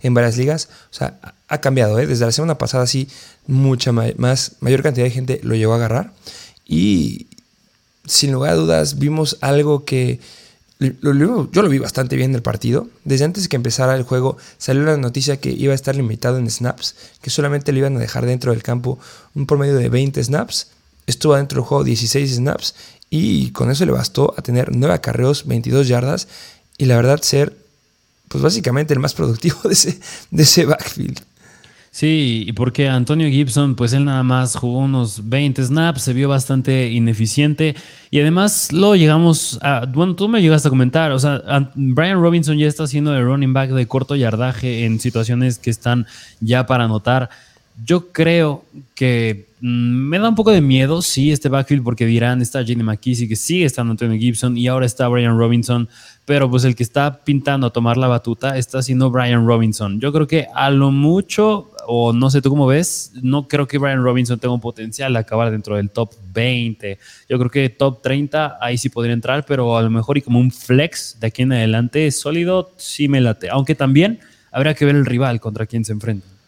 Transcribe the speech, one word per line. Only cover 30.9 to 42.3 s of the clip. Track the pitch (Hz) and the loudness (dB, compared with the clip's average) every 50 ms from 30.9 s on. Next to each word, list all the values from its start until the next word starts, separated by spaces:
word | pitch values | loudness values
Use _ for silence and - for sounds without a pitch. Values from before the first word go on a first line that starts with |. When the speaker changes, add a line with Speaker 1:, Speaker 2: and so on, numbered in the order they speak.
| - - - - 131 - - _ _ _ _ - - - _ - _ _ _ _ | -8 -8 -8 -8 -8 -10 -14 _ _ _ _ -20 -20 -20 _ -20 _ _ _ _
Speaker 2:
Sí, | _ - - 156 160 156 147 127 117 113 107 87 | _ -2 0 0 2 2 2 0 0 -2 -4 -6
y | 120 | -2
porque | 104 123 127 120 - 143 135 | -2 -2 -2 2 0 0 2
Antonio | 131 127 123 - 151 160 160 151 | 2 0 2 2 2 2 2 2
Gibson, | 135 139 147 135 110 147 143 139 131 | 2 2 2 2 2 2 2 2 2
pues | - 120 117 120 | 0 0 0 2
él | 139 143 | 2 2
nada | 143 135 131 127 | 2 0 0 2
más | 127 127 127 127 120 - | 2 2 2 0 0 -2
jugó | - - 123 120 127 | -4 -4 -2 -2 0
unos | 135 135 135 131 120 110 101 110 104 110 | 0 0 0 0 -2 -2 -4 -8 -8 -2
veinte | 120 135 147 143 127 143 135 | -2 0 0 0 0 0 -2
snaps, | 123 139 156 165 170 165 131 | 0 0 0 0 0 0 -2
se | - - 123 | -4 -2 -2
vio | 123 139 139 | 0 0 2
bastante | 139 135 131 - 139 135 127 - 131 131 127 117 | 2 0 0 0 -2 -2 0 0 0 0 0 0
ineficiente | 117 120 117 113 113 101 110 107 - - 147 151 151 - 160 156 143 - - - - - - _ | 0 0 2 2 2 0 -2 -2 2 2 2 2 2 2 0 -2 -2 -4 -12 -20 -20 -20 -16 _
y | - 143 | 0 2
además | 147 156 170 180 196 208 208 - - - | 2 4 4 2 2 2 0 -2 -4 -2
lo | 139 160 190 208 208 | 0 2 4 6 6
llegamos | 190 160 151 156 156 170 170 160 - - - - 113 | 6 6 6 6 6 6 4 4 2 0 -6 -8 -6
a, | - 143 143 123 117 | -2 -2 -2 -2 -2
bueno, | 131 123 139 175 190 180 | -4 -2 -2 0 -2 0
tú | 175 196 208 | -2 -2 0
me | 233 226 | 2 4
llegaste | 185 160 156 151 135 151 | 4 6 4 4 4 2
a | |
comentar, | 131 131 127 127 131 160 165 156 | 2 4 2 2 2 0 0 2
o | 135 131 | 0 0
sea, | 127 147 143 135 - | 0 0 -2 -2 -4
a-, | 101 135 143 139 131 - | 0 0 0 0 -2 -4
Brian | 139 139 131 127 131 160 180 196 185 | -2 -2 0 2 2 2 2 2 2
Robinson | 170 170 | 4 4